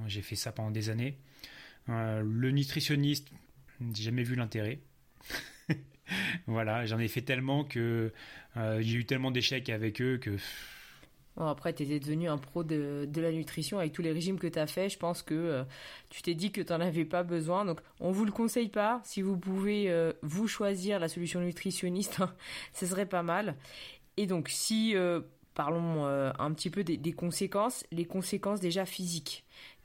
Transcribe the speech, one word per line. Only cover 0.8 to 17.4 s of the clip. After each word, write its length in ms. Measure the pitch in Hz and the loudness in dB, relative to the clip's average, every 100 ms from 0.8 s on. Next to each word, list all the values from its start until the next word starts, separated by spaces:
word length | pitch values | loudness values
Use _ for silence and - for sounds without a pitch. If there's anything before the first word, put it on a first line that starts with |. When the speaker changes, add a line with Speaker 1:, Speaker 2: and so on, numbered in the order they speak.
| 107 | 0
Speaker 1:
années. 260 | 110 127 139 - - - - - - - | 0 -2 -4 -14 -20 -18 -18 -20 -14 -4
Euh, 320 | 117 110 110 | -2 0 0
le 280 | 110 113 127 | 2 2 4
nutritionniste, 800 | 139 135 135 - 147 143 143 - - - - - - 120 | 4 2 0 2 4 4 2 -4 -20 -20 -20 -20 -8 -6
j'ai 80 | 107 | -4
jamais 220 | 110 123 | -2 0
vu 100 | 120 | 0
l'intérêt. 460 | 123 113 110 107 143 - - - - - - - - - | 0 0 0 -2 -4 -10 -20 -20 -20 -10 -8 -8 -10 -2
<laughs> 80 | 156 - - - 190 190 175 - | -2 -2 -18 -8 -4 -2 -2 -2
Voilà, 400 | 113 110 113 113 | 0 2 0 2
j'en 140 | 113 | 2
ai 80 | 113 | 2
fait 140 | - | 0
tellement 420 | 131 131 131 139 | 0 0 2 2
que, 480 | 143 120 117 117 113 - - - - 117 | 0 0 2 2 0 -2 -16 -18 -12 -4
euh, 220 | 110 110 | 0 2
j'ai 140 | 113 | 2
eu 100 | 120 | 0
tellement 280 | 113 131 131 | 0 0 0
d'échecs 360 | 123 117 135 120 | 2 2 0 -2
avec 300 | 110 110 107 | 0 0 0
eux 180 | 127 127 | 0 0
que 180 | 113 101 - - - - - - - - - - | -2 -4 -6 -12 -14 -18 -20 -20 -20 -20 -16 -4
Speaker 2:
Bon, 100 | 160 | -2
après, 260 | 143 170 | -2 -2
t'étais 260 | 160 143 147 | -2 0 0
devenu 300 | 143 156 170 | 0 0 0
un 100 | 147 | -2
pro 240 | 135 175 | -2 -4
de, 420 | 160 156 143 143 147 | 0 0 0 -2 -2
de 100 | 151 | 0
la 100 | 165 | 2
nutrition 460 | 160 151 - 151 202 | 0 -2 -4 -2 0
avec 120 | 160 | 0
tous 80 | 156 | 0
les 100 | 165 | 0
régimes 260 | 160 175 190 | 0 0 0
que 80 | 170 | 0
t'as 200 | 160 151 | 0 0
fait. 200 | 185 196 | 0 0
Je 80 | 196 | 0
pense 220 | 170 175 | -2 -2
que, 120 | - | -2
euh, 300 | 156 170 139 135 - - - - | 0 2 0 -2 -8 -16 -16 -16
tu 140 | - | -8
t'es 120 | - | -2
dit 160 | 165 196 | 0 0
que 80 | 202 | -2
t'en 180 | 165 165 | 0 2
avais 240 | 175 165 | 2 2
pas 200 | 160 175 | 2 2
besoin. 400 | 175 170 | 2 0